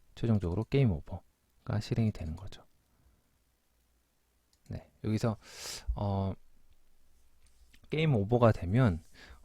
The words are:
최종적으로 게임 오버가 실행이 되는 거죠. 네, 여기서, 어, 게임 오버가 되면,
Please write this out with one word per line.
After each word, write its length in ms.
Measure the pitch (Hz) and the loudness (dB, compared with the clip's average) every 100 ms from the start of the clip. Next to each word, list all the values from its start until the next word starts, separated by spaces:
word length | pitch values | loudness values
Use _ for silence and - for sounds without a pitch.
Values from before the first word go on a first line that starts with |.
| _ - | _ -6
최종적으로 480 | 113 104 90 90 110 | 0 0 0 -4 -2
게임 260 | 139 127 | 2 2
오버가 880 | 78 - 92 _ _ _ _ - 104 | 0 -6 -14 _ _ _ _ -6 -6
실행이 320 | - 117 110 | -2 0 0
되는 240 | - 80 80 | -2 -8 -10
거죠. 280 | 92 - - _ _ _ _ _ _ _ _ _ _ _ _ _ _ _ _ _ _ _ - | -12 -16 -20 _ _ _ _ _ _ _ _ _ _ _ _ _ _ _ _ _ _ _ -14
네, 200 | - - _ | -14 -14 _
여기서, 340 | 107 107 120 104 - - - - - - | -4 -2 -2 -4 -10 -16 -14 -12 -6 -4
어, 380 | 104 98 98 - - - - - - - - - _ _ - _ - - - | -2 0 -2 -6 -14 -20 -20 -20 -20 -20 -20 -20 _ _ -20 _ -20 -20 -8
게임 260 | 151 160 120 | -2 2 2
오버가 360 | 98 120 117 | 2 4 6
되면, 520 | - 87 113 123 80 - - - - | 4 2 4 4 2 -6 -20 -20 -20